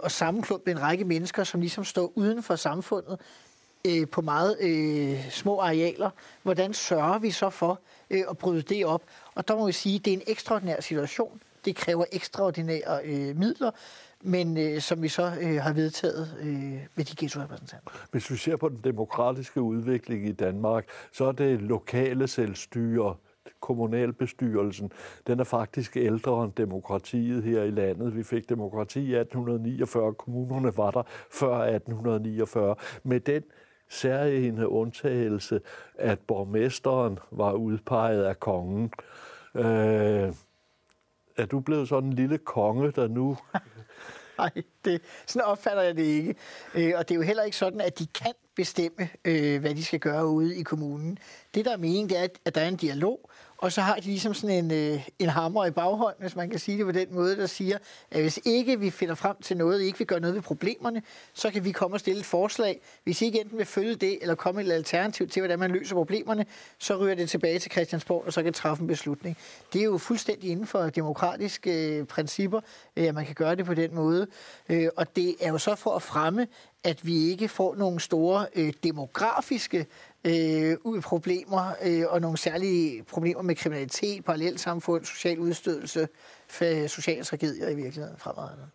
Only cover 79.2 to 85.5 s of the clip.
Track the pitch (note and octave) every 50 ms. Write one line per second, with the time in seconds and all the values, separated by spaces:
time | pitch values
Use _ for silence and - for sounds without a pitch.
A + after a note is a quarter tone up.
79.2 | G#3+ A3+ B3 C4 B3+ - C4+ A3 - - - F3 D3+ - - - - - - _
80.2 | - E3 E3+ E3 D#3+ D#3+ D#3 D#3+ D#3 D#3+ E3 E3 - A#3 A3+ F#3+ - - F3+ E3
81.2 | - F3+ F3+ F#3 - - G3 F#3 F#3 F#3+ - - F#3+ F3+ E3+ E3 E3 D#3+ E3+ F3
82.2 | E3 D#3+ D#3+ D#3+ - E3+ D#3 F3 F#3+ G3 F3+ F3 E3 D3+ B2 A2 - - - E3+
83.2 | E3 E3+ F3 F3+ F#3 F3+ D#3+ - - D#3+ D3+ C#3 C#3 C3 - - G#3+ G#3 G3+ F#3+
84.2 | - - D#3+ D3+ E3 F3+ F3+ F3 - F3+ E3+ E3+ - - E3+ E3 D#3+ - - -
85.2 | - F3+ E3+ E3 E3+ E3+